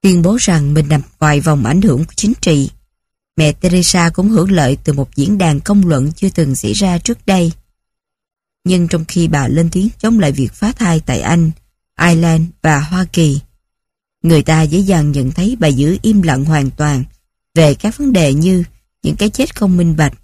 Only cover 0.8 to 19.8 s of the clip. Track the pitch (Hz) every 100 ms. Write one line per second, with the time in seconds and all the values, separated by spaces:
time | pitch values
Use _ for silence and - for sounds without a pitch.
0.8 | 147 151 - _ 151 147 156 147 110 165
1.8 | 208 131 165 - 208 254 - 151 135 -
2.8 | _ _ _ _ _ - 151 147 185 180
3.8 | 175 185 170 165 196 220 190 185 131 139
4.8 | - 139 131 - 143 208 175 143 - 202
5.8 | 180 143 139 165 196 - 147 131 110 107
6.8 | 196 175 233 240 - 185 170 - _ _
7.8 | _ _ _ _ _ _ _ _ 175 185
8.8 | 170 170 160 175 170 143 131 143 170 185
9.8 | 202 - 220 226 156 139 123 - 208 254
10.8 | 202 160 156 120 95 170 160 160 _ _
11.8 | _ - 170 165 170 160 170 - 156 147
12.8 | 151 180 180 - 160 143 - _ _ _
13.8 | _ _ _ _ - 160 143 160 156 165
14.8 | 196 175 147 143 131 - 190 247 160 131
15.8 | 147 190 220 208 165 131 147 156 135 -
16.8 | 151 139 - _ _ _ _ 165 151 139
17.8 | 208 226 285 220 151 139 170 185 170 _
18.8 | _ _ - - 208 - 269 - 202 180